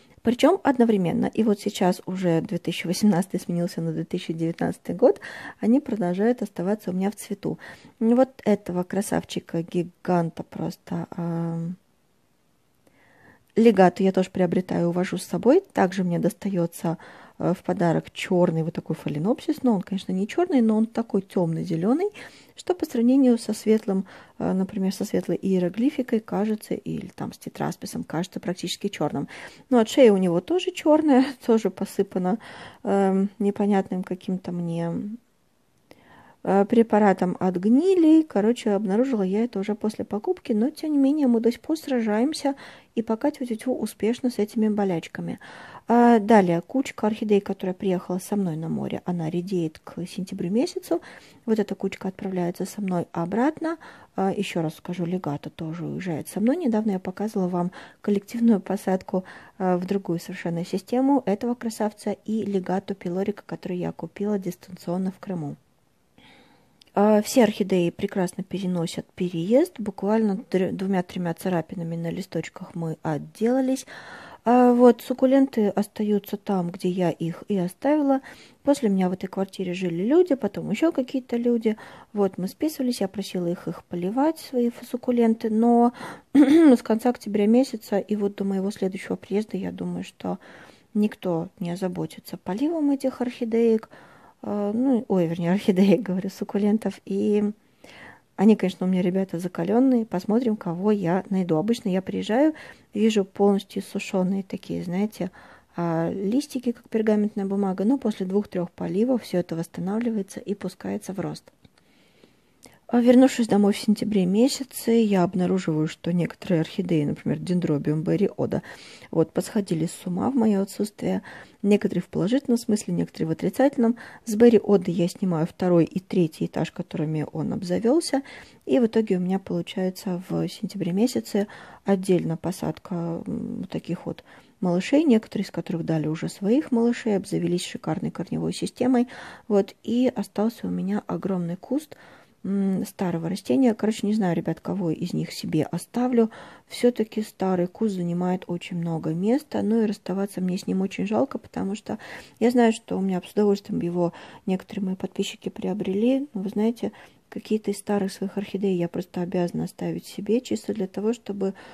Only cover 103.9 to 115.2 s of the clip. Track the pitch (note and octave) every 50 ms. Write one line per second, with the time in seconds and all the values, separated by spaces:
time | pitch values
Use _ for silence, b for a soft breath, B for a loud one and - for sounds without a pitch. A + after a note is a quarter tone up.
103.9 | - G3+ - - - F#3+ F#3 F3+ G3 G3 F#3+ - - - - - E3+ E3+ E3+ F3+
104.9 | F3 F#3+ G#3 G#3+ - - F3 F#3 B B B B B B B B - - F3 E3+
105.9 | E3 E3 E3 E3+ F#3 G3 G3+ F#3+ A#3 C#4+ - - - B3+ - A#3+ A#3+ - - -
106.9 | - A3 G#3+ A3 G#3+ G#3 G#3 G#3 - G3+ G3 G3 G3 G3 G3+ F#3+ F#3 F#3+ F#3+ A3
107.9 | C#4 C4 - A3 - - F#3+ F#3 F#3+ G#3 G3+ - - F3+ F3 - _ - F3+ E3+
108.9 | E3+ G3 A#3 C4 C4 G#3+ - - - F3+ F3 - E3 E3 E3 - - F3 E3+ F#3
109.9 | G#3 A3 A#3+ A#3+ A3+ G#3 F#3+ - - - - - G3+ - - F3+ - - - F#3+
110.9 | G3 G#3 - - F#3+ F#3+ E3+ D3+ D#3 - - - _ _ _ _ _ b b b
111.9 | b b b b b b b b b b b b b b b b b b b b
112.9 | - A#3+ A#3 B3 B3 B3+ C4 C4 - - A#3 G#3+ G3 G3+ G#3 G3 G#3 - - -
113.9 | G#3 - - G#3 G#3+ G3 F3+ F3+ F#3+ G#3+ B3 C#4 - - C4 - - - - A#3
114.9 | A3+ A#3 A3+ G#3 G3+ F#3